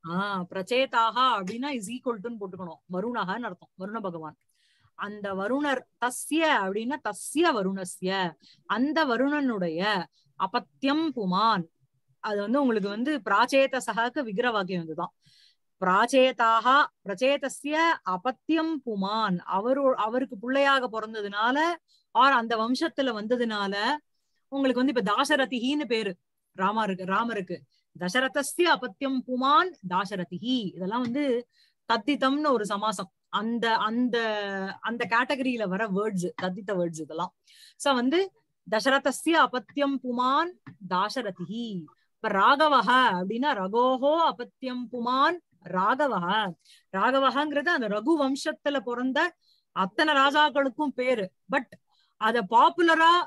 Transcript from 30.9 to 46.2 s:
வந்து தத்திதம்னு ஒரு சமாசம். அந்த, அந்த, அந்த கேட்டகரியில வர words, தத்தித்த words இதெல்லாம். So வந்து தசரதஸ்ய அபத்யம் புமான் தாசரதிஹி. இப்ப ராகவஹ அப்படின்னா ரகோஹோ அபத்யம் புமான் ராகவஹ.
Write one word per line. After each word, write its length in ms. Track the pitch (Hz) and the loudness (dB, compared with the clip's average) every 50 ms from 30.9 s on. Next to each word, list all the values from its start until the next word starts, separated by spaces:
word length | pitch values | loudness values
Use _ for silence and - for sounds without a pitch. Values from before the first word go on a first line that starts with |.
| 214 233 | -4 -4
வந்து 480 | 254 233 233 285 294 277 240 240 240 _ _ _ _ _ _ _ _ _ 226 | -4 -2 -2 -2 0 0 0 -2 -4 _ _ _ _ _ _ _ _ _ -2
தத்திதம்னு 580 | 226 - - 285 240 269 262 277 294 302 302 | -2 0 -2 0 2 2 0 0 2 2 2
ஒரு 160 | 262 226 208 | 2 0 0
சமாசம். 460 | 190 214 202 214 214 208 185 196 - _ _ _ _ | -2 -4 -2 -2 -2 -2 -4 -8 -12 _ _ _ _
அந்த, 480 | - 196 208 226 233 233 208 233 226 | -4 -4 -2 -2 -2 0 0 0 2
அந்த, 400 | 220 202 214 220 240 254 247 214 233 226 220 214 208 202 202 196 196 190 196 190 - | 2 0 0 0 0 0 0 0 0 0 0 -2 -2 -4 -4 -4 -4 -6 -6 -8 -8
அந்த 260 | - 208 233 240 233 190 | -6 -6 -4 -4 -4 0
கேட்டகரியில 580 | 226 233 254 262 294 247 262 262 247 233 214 190 | 0 0 2 0 -2 -2 0 -2 -2 -2 -2 -2
வர 200 | 180 190 226 214 | -2 -2 -2 -2
words, 400 | 185 190 208 220 208 185 - - - - - | -2 -2 -2 -2 -2 -2 -4 -4 -6 -4 -6
தத்தித்த 300 | 185 180 202 208 185 208 | -6 -6 -6 -6 -4 -2
words 280 | 180 175 170 165 156 | -2 -2 -2 -4 -8
இதெல்லாம். 340 | 156 143 160 160 175 185 _ _ _ _ - - - - _ | -12 -10 -6 -6 -6 -6 _ _ _ _ -20 -20 -20 -20 _
So 180 | _ - 285 277 | _ 0 2 2
வந்து 380 | 247 240 262 294 349 392 381 _ _ _ _ _ _ _ - | 2 2 2 2 2 0 -2 _ _ _ _ _ _ _ -2
தசரதஸ்ய 760 | 190 220 196 269 262 277 - 285 254 - - 311 330 320 277 | -2 0 2 2 2 2 2 0 -2 -2 0 2 4 4 4
அபத்யம் 500 | 262 247 254 - _ - 277 285 277 277 254 - | 2 0 -6 -8 _ -4 -2 0 0 0 -4 -4
புமான் 500 | 247 240 240 247 254 269 294 330 349 359 _ _ - - _ 196 180 | -4 -4 0 0 2 2 2 0 -2 -6 _ _ -20 -20 _ -8 -2
தாசரதிஹி. 960 | 185 180 196 208 214 269 240 202 180 - 180 160 208 226 240 226 202 180 156 - _ _ _ _ _ | 0 0 0 0 -2 -4 -6 -6 -8 -8 -10 -8 -8 -8 -8 -8 -8 -10 -10 -12 _ _ _ _ _
இப்ப 140 | _ - 220 | _ -4 -2
ராகவஹ 600 | 202 196 196 233 277 277 320 311 285 254 208 214 | 2 4 6 6 6 6 6 4 4 4 4 4
அப்படின்னா 640 | 254 254 254 233 190 180 185 196 220 233 262 302 277 | 4 4 4 4 2 0 -2 -4 -2 -2 0 -2 0
ரகோஹோ 800 | 214 185 185 202 233 240 254 262 254 247 285 302 339 330 302 - | -2 -2 -2 0 2 2 2 2 2 2 2 4 4 2 2 0
அபத்யம் 520 | - 247 - _ _ - 254 254 247 247 226 - | -2 -10 -14 _ _ -10 -8 -8 -8 -8 -8 -8
புமான் 460 | 247 233 240 254 262 277 311 349 349 _ _ _ _ _ | -6 -4 -2 2 4 4 2 2 -2 _ _ _ _ _
ராகவஹ. 880 | 160 165 185 185 208 254 262 302 277 226 185 | -6 -2 0 2 2 2 2 2 0 0 0